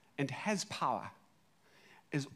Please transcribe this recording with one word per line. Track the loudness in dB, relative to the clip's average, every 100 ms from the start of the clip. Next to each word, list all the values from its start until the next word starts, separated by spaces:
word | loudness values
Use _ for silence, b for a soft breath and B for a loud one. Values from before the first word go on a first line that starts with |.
| _ -2
and | -2
has | 0 0 0 0
power, | 0 2 2 -2 -12 _ -20 _ _ B B B B B
is | -2 0